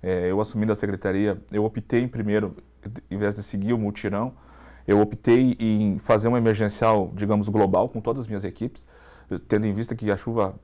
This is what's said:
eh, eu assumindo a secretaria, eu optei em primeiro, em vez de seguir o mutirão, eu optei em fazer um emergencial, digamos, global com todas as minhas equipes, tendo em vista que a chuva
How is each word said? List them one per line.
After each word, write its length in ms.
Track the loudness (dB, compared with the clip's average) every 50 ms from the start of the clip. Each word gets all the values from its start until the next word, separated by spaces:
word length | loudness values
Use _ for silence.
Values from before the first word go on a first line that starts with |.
| -2
eh, 280 | -2 -2 0 0 0
eu 80 | 0 0 -2
assumindo 300 | -2 -2 -4 0 0 0
a 40 |
secretaria, 640 | -2 -2 -6 -6 -4 -4 -2 0 0 0 0 -2 -4 -8 -8
eu 140 | -4 -2 -2
optei 380 | -2 -4 -6 -8 -2 -2 0 0
em 60 | -2
primeiro, 460 | -4 -6 -4 0 0 0 -2 -2 -8 -12 -20 _ _ _ -16 -16 -16 -16 -14 -10
em 60 | -6
vez 180 | -4 -2 -2 -4
de 80 | -4 -8
seguir 300 | -8 -6 -6 -2 -2 -2
o 60 | 0
mutirão, 560 | -2 -4 -4 -4 -6 -4 -4 -2 -4 -4 -8 -12 -20 -20 -20 -20 -20 -20 -20 -14 0
eu 140 | 4 6 6
optei 560 | 6 4 0 -4 2 4 6 6 6 4 2 2
em 400 | 0 0 2 2 2 2 0 -2
fazer 280 | 2 2 2 4 4 2
um 80 | 2
emergencial, 760 | 2 2 2 2 2 0 -2 0 0 2 4 4 4 2 -2 -4
digamos, 340 | -4 0 0 2 2 2 0
global 400 | 2 2 2 4 4 2 2 2
com 100 | -2 -6
todas 260 | -4 -4 -4 -4 -6
as 20 |
minhas 180 | -8 -8 -8 -8
equipes, 400 | -8 -8 -6 -8 -8 -8 -12 -20 -20 -20 -20 -20 -20 -20 -20 -12 -10 -10 -10 -4 0
tendo 160 | 0 2 2
em 80 | 0 -2
vista 240 | -2 -4 -6 -8
que 140 | -6 -2 -2
a 80 | -2 -2
chuva 360 | -2 -4 -2 0 -2 -2 -2 -10